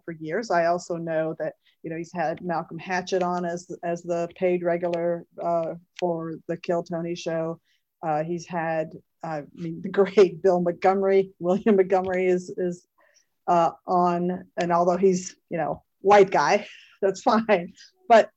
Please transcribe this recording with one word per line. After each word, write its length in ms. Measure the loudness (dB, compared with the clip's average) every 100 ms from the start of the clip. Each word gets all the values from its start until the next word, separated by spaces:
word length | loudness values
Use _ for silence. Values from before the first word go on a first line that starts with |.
| -14
for 60 |
years, 400 | -12 -8 -6 -2
I 160 | 0 0
also 300 | -2 -4 -8
know 380 | -4 -4 -4 -4
that, 140 | -8 -10 _ _
you 80 | -12
know, 80 | -10
he's 140 | -10
had 300 | -6 -4 -4
Malcolm 340 | -4 -6 -6 -12
Hatchett 460 | -6 -6 -2 -2
on 200 | 0 -2
as, 240 | -4 -8 -10 -10
as 200 | -6 -6
the 260 | -4 -4 -4 -2
paid 260 | -2 0
regular, 640 | 0 -2 -2 -2 -2 -4 -8 -8
uh, 320 | -4 -2 -4 -8 _ -6
for 360 | -4 -4 -6 -10 -10
the 100 | -10
Kill 260 | -4 -4
Tony 320 | -4 -6 -6 -6
show. 440 | -6 -4 -4 -8 _ _ _ _ -4
Uh, 180 | -4
he's 220 | -4 -6 -6
had, 460 | -6 -4 -4 -6 -10 _ _
I 220 | -10 -10 -10 -12
mean, 260 | -10 -10
the 80 | -6
great 540 | 2 2 6 4 4
Bill 180 | 0 2
Montgomery. 720 | 0 0 0 2 2 2 0 -4
<laughs> 40 |
William 380 | -2 0 4 4
Montgomery 500 | 4 2 0 -2 0
is, 260 | 0 -2 -6
is, 300 | -6 -6 _ _ _ _ _ _ 0
uh, 240 | 2 2 -2 -2
on, 580 | 2 2 0 -2 -4 -8 -4
and 140 | 0
although 260 | 4 4 6
he's, 380 | 4 2 -2 -16 -10
you 80 | -4
know, 260 | -4 -4 _ _
white 280 | 6 8 8
guy, 380 | 4 2 0 -2 -20
<laughs> 180 | -20 -4
that's 220 | -4 0
fine. 500 | 0 0 2 0 0 -16 -20 _ 4
But 220 | 6 6